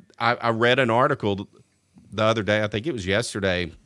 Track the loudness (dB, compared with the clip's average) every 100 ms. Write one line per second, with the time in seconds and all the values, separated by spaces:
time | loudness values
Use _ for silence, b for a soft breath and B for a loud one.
0 | -20 -4 -2 0 -2 2 4 4 4 2
1 | 2 0 -2 -4 -6 _ _ _ _ -20
2 | -12 0 0 2 0 0 0 -4 -6 -6
3 | -2 -2 -2 -2 -2 -2 -4 -10